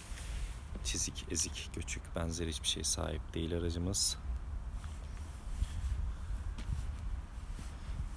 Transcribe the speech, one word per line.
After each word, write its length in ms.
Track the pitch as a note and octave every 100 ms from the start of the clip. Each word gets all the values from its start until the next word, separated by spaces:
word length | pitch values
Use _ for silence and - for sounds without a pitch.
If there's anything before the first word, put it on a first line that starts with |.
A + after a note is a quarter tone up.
| - - - - - - - -
Çizik, 420 | - - - - -
ezik, 400 | E2+ - - -
göçük, 420 | - - - - F2+
benzeri 340 | E2 D#2+ E2
hiçbir 180 | D#2 -
şey 160 | F2
sahip 500 | E2+ - E2 D#2+ -
değil 220 | E2 E2 E2+
aracımız. 600 | F2 E2+ F2 G2+ - - - - - - - - - - - - - - - - - - - - - - - - - - - - - - - - - - - - - - - - -